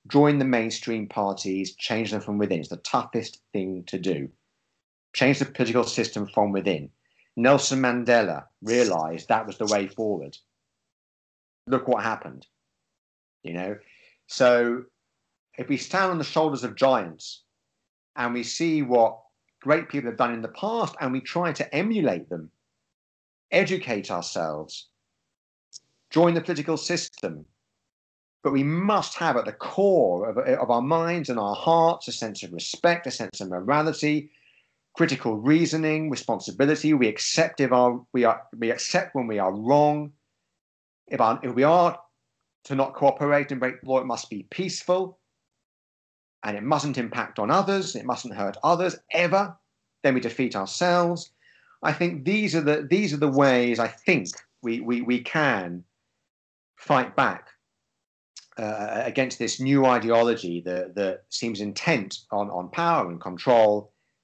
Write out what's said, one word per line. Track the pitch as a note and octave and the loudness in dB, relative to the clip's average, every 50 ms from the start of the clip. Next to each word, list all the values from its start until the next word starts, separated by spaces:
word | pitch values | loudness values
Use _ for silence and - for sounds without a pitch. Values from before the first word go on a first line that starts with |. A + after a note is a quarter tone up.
| _ | _
Join | - - C#3+ D3 D3 D3 | 2 4 6 6 6 4
the | C#3+ C3+ | 2 2
mainstream | C3 B2 A#2 A2 A2+ A2 - - A#2 A2+ A2 G#2 | 2 0 0 0 -2 -6 -6 -6 -4 -4 -4 -6
parties, | G2+ - A2 G2+ G2 F#2+ - - G2 F#2+ G2 F#2+ - - | -6 -4 -2 -2 -2 -2 -4 -4 -4 -4 -4 -4 -6 -8
change | - - - A2+ A2+ A2+ G2+ | -10 -6 -4 -4 -4 -2 -4
them | A2+ G2+ | -4 -6
from | - G#2+ G#2 | -4 -4 -2
within. | G#2 G#2 F2+ F#2 D#2+ | -2 0 0 -2 -4
It's | D2+ - | -4 -8
the | E2+ | -12
toughest | - - - - B2 A#2 - - A2+ A2+ - - - _ _ - | -12 -6 -2 -2 -2 -2 -2 -6 -6 -6 -6 -14 -20 _ _ -6
thing | G2+ F#2 F#2+ F#2 F2+ F2+ | -6 -6 -6 -6 -10 -10
to | - - | -8 -8
do. | F2+ F2 F#2+ E2 C#2+ C#2 C#2 - _ _ _ _ _ _ _ _ _ _ _ _ _ _ _ - | -4 -2 -2 -2 -2 -4 -8 -12 _ _ _ _ _ _ _ _ _ _ _ _ _ _ _ -2
Change | - B2+ C3+ C3+ - | 2 4 4 4 2
the | C3 | -2
political | - - - B2 A2+ A#2 B2 A2+ | -4 -2 -2 -2 0 2 0 0
system | - - A#2+ A2 - - G#2+ G2+ | 0 -2 -4 -4 -4 -4 -8 -8
from | G2 - G#2+ G#2 G2+ | -2 0 0 0 2
within. | G2 G2 - G2+ E2+ D2+ D2 - _ _ _ _ _ _ _ _ _ | 0 -2 0 -2 -2 -2 -6 -12 _ _ _ _ _ _ _ _ _
Nelson | A#2 A#2+ C3 C#3+ C3+ - - C#3 C3+ | 2 4 6 6 6 4 0 0 0
Mandela | C3 B2 A#2+ B2 A#2 B2 A#2+ A#2 G#2 F2+ D#2 C2+ - _ _ _ | 0 0 0 0 2 4 4 4 4 2 -2 -6 -10 _ _ _
realized | G#2 G#2+ A#2 B2 A#2+ G2+ F2 D#2+ D#2+ D#2+ E2+ E2 - - | -4 0 2 2 4 2 2 0 -2 -4 -6 -8 -2 -2
that | A2 A2 A2 | -2 -2 -2
was | G#2+ - | -6 -8
the | - A2 | -6 -2
way | G#2+ G#2+ G2+ G2 | 0 0 0 -2
forward. | F#2+ - - A2 G#2+ G2+ D#2+ C#2+ D2 - - _ _ _ _ _ _ _ _ _ _ _ _ _ _ _ _ _ _ _ _ _ _ _ _ _ | -4 -6 -4 -4 -4 -4 -4 -8 -12 -16 -20 _ _ _ _ _ _ _ _ _ _ _ _ _ _ _ _ _ _ _ _ _ _ _ _ _
Look | A#2+ C3 B2+ C3+ | 0 0 0 2
what | C3+ A#2+ G#2 G#2+ | 0 0 0 0
happened, | A2+ G#2+ - - D2+ C2 C2+ - _ _ _ _ _ _ _ _ _ _ _ _ _ _ _ _ _ _ _ - | -2 -4 -4 -8 -14 -16 -18 -20 _ _ _ _ _ _ _ _ _ _ _ _ _ _ _ _ _ _ _ -14
you | D#2+ E2+ | -10 -8
know? | F2 F#2 G2 G#2 - - _ _ _ _ _ _ _ _ | -8 -6 -8 -8 -10 -14 _ _ _ _ _ _ _ _
So | - - - B2+ B2 A#2+ A#2+ A#2+ A#2 A#2+ B2 B2 - _ _ _ _ _ _ _ _ _ _ _ _ _ | -14 2 4 6 6 8 6 4 2 0 -4 -8 -14 _ _ _ _ _ _ _ _ _ _ _ _ _
if | - C3+ - | -12 -6 -4
we | C#3 | -4
stand | B2+ - - - F#3+ F#3+ F#3 | -4 -4 -2 0 0 2 2
on | F3 | 0
the | D#3+ C#3+ | -2 -4
shoulders | - - D#3+ D#3+ D#3 C#3 A#2 B2 | -2 0 0 2 2 0 -4 -6
of | A2+ A2 | -8 0
giants | - C3+ C3+ C3 A2+ F#2 E2 D#2 - - - - - _ _ _ _ _ _ _ _ _ _ _ _ _ _ _ | 2 4 4 4 4 0 -4 -10 -16 -16 -18 -18 -18 _ _ _ _ _ _ _ _ _ _ _ _ _ _ _
and | - B2 A#2+ A#2+ | -4 -4 -4 -4
we | A#2+ A#2 | -4 -6
see | A#2 - - E3 E3 D#3+ D3+ | -8 -4 -2 -2 0 0 0
what | C#3 A#2+ B2 A#2+ A2+ A2+ - - _ _ _ _ _ _ _ _ | 2 4 6 6 6 4 2 -4 _ _ _ _ _ _ _ _
great | - C3+ D3+ E3+ D#3 | 2 2 2 2 2
people | - D3 C#3+ A#2+ A#2+ | -2 -6 -4 -4 -4
have | A2+ | -2
done | - B2+ A#2 A#2 | 0 0 0 0
in | A2+ | -4
the | A2+ A2 | -8 -10
past | - - F#3+ G#3+ A3+ A#3 F#3 - - - | -8 -6 -4 -4 -2 -2 -4 -4 -4 -6
and | D3 C3 B2+ | -4 -4 -4
we | C3 | -4
try | - - - E3+ F3+ E3 D3 | -6 -4 -4 -2 -2 -2 -2
to | - - - - | -4 -6 -4 -2
emulate | D3+ G3 A3+ A3+ G#3 D#3 A#2 F2+ E2 - - | -2 -2 0 0 0 0 0 0 -2 -6 -10
them, | F2+ E2 D#2 - _ _ _ _ _ _ _ _ _ _ _ _ _ _ _ _ _ _ _ _ | -12 -12 -12 -16 _ _ _ _ _ _ _ _ _ _ _ _ _ _ _ _ _ _ _ _
educate | - F3+ G3 D3 F#3+ F#3 - B2 A2+ G2+ F#2 - | 2 2 2 2 -2 -4 -2 -4 -4 -4 -4 -4
ourselves, | F#2+ F2 E2+ - - F#2 E2 D#2 D2+ D2+ D2+ - - - - _ _ _ _ _ _ _ _ _ _ _ _ _ _ _ _ _ - - - _ _ _ _ _ | -6 -6 -6 -6 -6 -4 -4 -4 -4 -8 -10 -12 -14 -18 -18 _ _ _ _ _ _ _ _ _ _ _ _ _ _ _ _ _ -20 -20 -20 _ _ _ _ _
join | - D#3+ F3 F3 E3+ | 4 4 6 6 4
the | D#3+ | 2
political | D#3+ F3+ E3 D3 C#3+ E3 D#3 | -2 -2 -4 -4 -2 -2 -4
system, | - - - F3 E3+ - - - - - F2 D#2 D2+ D#2 _ _ _ _ _ _ _ _ _ _ _ _ _ _ _ _ _ _ _ - | -4 -2 -4 -4 -4 -4 -8 -10 -10 -10 -8 -8 -10 -16 _ _ _ _ _ _ _ _ _ _ _ _ _ _ _ _ _ _ _ -2
but | C#3+ | 0
we | C#3 C#3 C#3 | 0 2 0
must | C#3+ D#3+ F3 G3 G#3 G#3 F#3 - - - | 0 0 0 0 2 2 0 0 -2 -6
have | - E3+ D#3+ B2 | -2 -2 0 0
at | A#2+ G#2+ | 0 -2
the | G#2+ - | -4 -10
core | - - - - F#3+ G3+ G3+ F#3 D#3 A2+ F#2 F2 F2+ G#2 A2+ | -10 -12 -6 0 2 4 4 6 6 4 4 2 0 -2 -2
of, | G2 | -2
of | B2 - C3 B2 - B2 A#2 | -2 0 0 0 0 2 2
our | A#2+ A#2 | 2 2
minds | B2+ C#3+ E3 E3 E3 E3+ F3 E3+ C#3+ - | 2 2 2 2 2 0 -2 -2 -4 -4
and | A#2+ A2+ | -4 -2
our | G2+ G2+ G2+ | -2 -2 -4
hearts | - - E3 E3 E3 E3 E3 E3+ - - A#2+ | 0 2 4 4 6 6 4 2 0 -6 -10
a | |
sense | A2 - A#2 A2 G2+ - G2 | -8 -8 -8 -8 -8 -10 -12
of | E2+ | -12
respect, | E2+ E2+ - - - - - F3 E3+ E3+ - | -12 -10 -10 -10 -4 0 2 2 2 2 -2
a | C3 | -8
sense | - - A2+ F2+ - - | -8 -6 -8 -10 -8 -10
of | G#2 | -8
morality, | F#2 F2+ F2+ F#2 A#2 C#3+ D3+ D#3 D#3+ D3+ - D3+ D3+ D3+ D3+ D3 - _ _ _ _ _ _ _ _ _ _ _ _ _ | -8 -6 -4 -2 0 0 2 2 0 -2 -2 0 0 0 -2 -4 -8 _ _ _ _ _ _ _ _ _ _ _ _ _
critical | - E3+ E3 C3+ - - A#2+ G#2+ | 0 2 2 2 -2 -2 -4 -4
reasoning, | G#2+ A2+ C#3 D#3 E3 E3+ - D#3 D#3+ D#3 D#3 D#3 D#3 D#3 D3+ | 0 2 4 4 4 4 2 0 -2 0 0 -2 -2 -2 -4
responsibility. | B2 - - - A2+ F#2 - - F2 G#2 C#3 D3 D3+ D3 - D#3 D3+ | -6 -6 -4 -4 -4 -4 -6 -8 -2 0 2 2 2 2 4 4 4
We | C3 A#2+ | 4 4
accept | G#2+ G#2+ - - - - D#3+ E3 E3 - - | 2 2 -2 -4 0 2 2 2 2 2 0
if | C#3 A#2+ | 2 4
our, | B2+ B2 B2 B2 A#2+ B2+ - _ | 6 6 6 4 4 0 -6 _
we | - B2 A#2 | 0 2 4
are, | A2+ A2+ - - - - | 4 2 0 -6 -14 -10
we | A2+ A#2 A#2 | -4 -2 -2
accept | A2+ - - - - F3+ F3+ - - | -2 -2 -4 -2 0 -2 -2 -2 -4
when | C3+ A#2+ | -4 -4
we | A2+ G#2+ G2+ | -2 -2 0
are | F#2+ F#2+ F#2+ | 0 0 -2
wrong. | G#2 A2 B2 C#3+ D3 D3 D3 D3 D3+ D3 D3 - _ _ _ _ _ _ _ _ _ _ _ _ _ _ _ _ _ _ | -2 0 2 4 4 4 4 2 0 -4 -8 -14 _ _ _ _ _ _ _ _ _ _ _ _ _ _ _ _ _ _
If | - - A#2+ | -6 0 2
our, | A#2 A2 A#2 - | 2 2 2 0
if | - B2 A2+ | -4 -2 2
we | B2 C3+ | 4 4
are | D3+ E3+ F3+ F3 E3 D#3+ - - _ _ _ _ _ _ _ _ _ _ _ _ | 6 6 6 4 4 0 -4 -12 _ _ _ _ _ _ _ _ _ _ _ _
to | - C#3 | -4 -2
not | C3+ C3+ C#3 - | 0 0 -2 0
cooperate | - C#3+ C#3 C#3 - D3 D3 D3 C#3+ C#3 C#3+ | 2 2 4 4 4 2 2 2 2 2 -2
and | C#3 B2 | -4 -4
break | B2+ B2+ B2+ - | -4 -4 -4 -8
the | - C3 | -4 -2
law, | C3 C3 | 0 0
it | B2+ | 0
must | B2+ A#2 - - - | -2 -4 -6 -6 -10
be | A2 G2+ F#2+ - | -12 -12 -12 -10
peaceful, | - - F#3+ F3 F3 - - - F3+ F#3 F#3 F#3 - _ _ _ _ _ _ _ _ _ _ _ _ _ _ _ _ _ _ _ _ _ _ _ _ _ - | -6 -6 -6 -6 -6 -6 -2 0 0 0 0 -4 -8 _ _ _ _ _ _ _ _ _ _ _ _ _ _ _ _ _ _ _ _ _ _ _ _ _ -8
and | G#2+ G#2 | -8 -6
it | G2+ A2 | -6 -2
mustn't | C#3 D#3 C#3 C#3+ D3 B2+ | 0 0 0 0 -2 -4
impact | C3 A#2 G#2+ - A#2+ G#2+ - - - | -4 -6 -4 -6 -6 -6 -6 -6 -4
on | G#2 A2+ | 0 2
others, | D#3+ F#3+ G3 G3 G3 G3 F3+ - - | 2 2 2 2 -2 -2 -4 -6 -8
it | A2 A2+ | -8 -6
mustn't | B2+ A#2+ - - A#2 A2 | -6 -6 -6 -8 -10 -6
hurt | A2+ G2+ G2 G2+ - - | -4 -4 -4 -4 0 2
others | D#3 F3 E3 F#3 F3 - - _ _ | 2 2 2 0 -2 -4 -6 _ _
ever. | D#3+ E3 F3 E3 F#3 G3 G3+ F3 - _ _ _ _ _ _ _ _ _ - | -2 0 0 2 2 0 0 -2 -8 _ _ _ _ _ _ _ _ _ 0
Then | C#3 B2+ | 2 2
we | B2 | 2
defeat | A#2+ A2+ - - B2+ A#2 - | -2 -2 -2 -2 -4 -2 -2
ourselves. | G2+ F#2+ - - - F3+ F3 F3 F3 F3 E3+ F3 E3+ - - _ _ _ _ _ _ _ _ _ _ | -4 -6 -6 -2 0 2 4 4 4 4 2 0 -4 -8 -14 _ _ _ _ _ _ _ _ _ _
I | - D#3 D3 | -2 -2 0
think | - F3 F3 E3+ C#3+ B2+ | 0 0 -2 -2 -2 -2
these | E3+ G3+ G#3+ G#3 E3 D3+ | 0 0 0 0 0 0
are | E3 | 2
the, | C#3+ D3 D3+ D#3 D3 C#3 | 2 2 2 0 0 0
these | F3 G3+ G#3+ D#3 D3 | 2 2 2 0 0
are | |
the | C#3+ D3+ C#3+ | 0 0 2
ways | C3+ C#3+ C#3 C3+ B2+ B2 A#2+ A#2+ A#2 A2 | 4 4 6 6 6 4 4 2 0 0
I | A#2 | -2
think | G#2+ - - _ - F3 A#2+ F2+ - - - - _ _ _ | -4 -4 -4 _ 2 2 2 0 -4 -10 -14 -20 _ _ _
we, | - A#2 A#2 B2+ | -6 -6 -4 -4
we, | - A#2 A#2+ A#2 | -2 -2 -2 -2
we | A2+ A#2 B2 A#2+ | 0 -2 -2 -2
can | B2 - - D#3+ D3+ C3+ A#2 G2 F2+ F2 F2 F2 - _ _ _ _ _ _ _ _ _ _ _ _ _ _ _ _ _ _ | -2 -2 -2 0 2 2 0 0 -4 -6 -10 -12 -14 _ _ _ _ _ _ _ _ _ _ _ _ _ _ _ _ _ _
fight | - - - C#3+ B2+ B2 - - | -10 0 2 2 2 2 2 0
back, | C#3+ C3 G#2 F2+ - - - _ _ _ _ _ _ _ _ _ _ _ _ _ _ _ _ _ - - _ _ | 2 2 2 0 -4 -12 -20 _ _ _ _ _ _ _ _ _ _ _ _ _ _ _ _ _ -20 -20 _ _
uh, | - A2 G#2+ G#2+ G#2 G#2 G#2+ A2 G#2+ C3 | -8 -6 -6 -6 -6 -6 -6 -4 -4 -4
against | A#2+ - C#3 C3 B2 - - | -2 -2 -2 -2 -2 -2 -4
this | A#2 G#2 - - | -4 -4 -4 -2
new | C3 C3+ C#3 C#3 C3 | 0 2 4 4 6
ideology | B2+ B2 A#2 G#2+ A2+ A#2 A#2 A#2 A#2+ A2+ A2+ G2 F2 E2+ E2+ | 4 4 4 2 2 4 4 4 4 2 -2 -4 -6 -6 -6
that, | F2 F2+ F2+ F2+ F2+ F2 F2 | -6 -6 -6 -6 -6 -6 -4
that | G#2 G2 F#2+ F2+ - - _ | -2 -2 -2 -4 -6 -10 _
seems | - - A#2 A#2 G#2+ G2 | -10 -6 -6 -6 -6 -6
intent | G#2 G2+ G2 - - E3+ D#3+ A#2 F#2+ - - - - _ | -6 -8 -8 -4 -2 0 0 0 -2 -6 -10 -14 -10 _
on, | G#2 G2+ G2+ G2+ | -6 -4 -4 -4
on | F2+ F2+ F2+ F2+ | -6 -8 -8 -6
power | - E3+ E3+ E3+ E3 C#3+ G2 F2 | -6 -2 0 0 0 0 -2 -4
and | E2+ E2+ | -8 -10
control | - F#2 F2+ E2+ - C3+ A#2+ A#2 A2 G#2+ G#2+ G#2 G2+ - _ _ _ _ _ _ | -10 -10 -10 -4 2 4 6 6 6 6 4 0 -4 -8 _ _ _ _ _ _